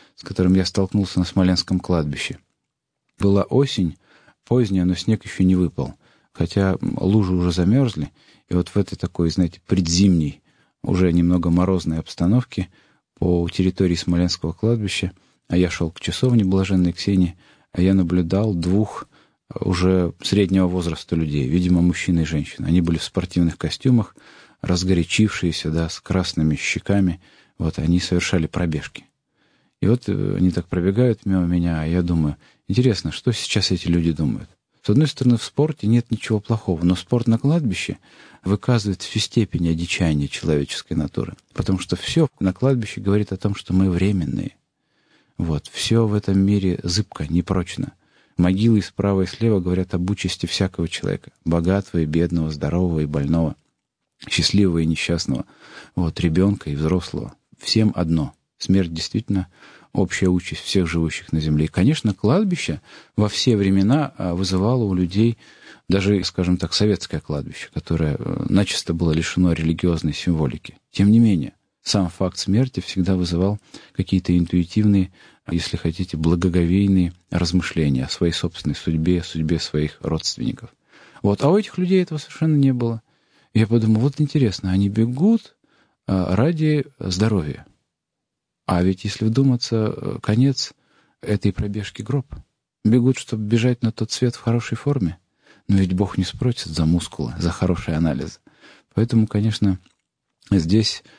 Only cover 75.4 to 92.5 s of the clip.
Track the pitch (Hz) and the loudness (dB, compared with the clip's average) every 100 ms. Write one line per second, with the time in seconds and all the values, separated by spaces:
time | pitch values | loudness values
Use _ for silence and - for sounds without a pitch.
75.4 | - 85 - - 82 82 90 78 80 87 | -6 -4 -4 -4 -4 -4 -6 -2 2 2
76.4 | 87 90 85 95 101 95 87 - _ 87 | 2 2 2 2 4 2 2 -4 _ -2
77.4 | 85 90 - 85 76 65 65 - 85 80 | 0 0 -2 -2 0 0 -4 -2 -2 -2
78.4 | 82 - 73 71 - 80 80 87 - 80 | -6 -6 -6 -6 -4 -2 0 -2 -2 -4
79.4 | 80 80 - 76 76 - - 80 - - | -2 -2 -2 -4 -4 -6 -6 -4 -6 -6
80.4 | - 120 117 _ _ - - - 101 101 | -6 -8 -12 _ _ -20 -20 -4 -2 0
81.4 | 139 202 208 - 180 190 180 151 - - | 2 2 0 -4 0 2 0 -6 -10 -4
82.4 | 160 151 139 127 117 113 - _ _ _ | 0 4 4 2 -2 -4 -10 _ _ _
83.4 | _ 110 107 117 110 110 135 139 151 151 | _ 0 2 4 4 2 2 0 -2 2
84.4 | 120 - 95 95 101 107 113 127 202 226 | 0 0 0 2 2 2 0 2 2 2
85.4 | - _ _ _ _ _ - 95 90 92 | -2 _ _ _ _ _ -2 0 2 2
86.4 | 143 165 156 151 - - 95 90 110 101 | 2 2 0 0 -2 -8 -6 0 0 0
87.4 | 73 - - _ _ _ _ _ _ _ | -2 -8 -14 _ _ _ _ _ _ _
88.4 | _ _ - 90 92 95 107 - 110 117 | _ _ -2 0 0 -2 -6 -4 -2 2
89.4 | 139 120 - 113 107 - 98 98 - 107 | 2 0 -2 -2 -2 -4 -8 -6 0 2
90.4 | 135 131 - - _ _ _ _ - 104 | 2 0 -6 -12 _ _ _ _ -4 -2
91.4 | 101 - 101 104 101 - 107 139 - - | -2 -2 -4 -6 -8 -10 -4 -4 -4 -12
92.4 | - | -18